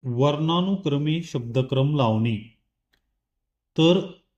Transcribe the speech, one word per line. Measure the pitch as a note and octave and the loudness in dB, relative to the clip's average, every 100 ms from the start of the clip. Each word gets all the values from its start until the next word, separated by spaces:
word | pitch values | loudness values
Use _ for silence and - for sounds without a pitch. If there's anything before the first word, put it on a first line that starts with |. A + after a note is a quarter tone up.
वर्णानुक्रमे | C3 A#2+ C#3+ D3+ D#3 E3+ F#3 G3 D#3+ C#3+ D3+ D#3+ | -6 0 0 2 0 0 0 -2 -2 -2 -2 -4
शब्दक्रम | E3 D3 A#2 A#2+ C3 C3 C#3 D3 | -4 -8 -4 -2 0 0 0 2
लावणे. | B2 A2 A2+ G#2+ G#2+ _ _ _ _ _ _ _ _ _ _ _ _ - | 2 2 0 -2 -8 _ _ _ _ _ _ _ _ _ _ _ _ 2
तर | D#3+ F#3 F3+ - _ | 4 4 0 -14 _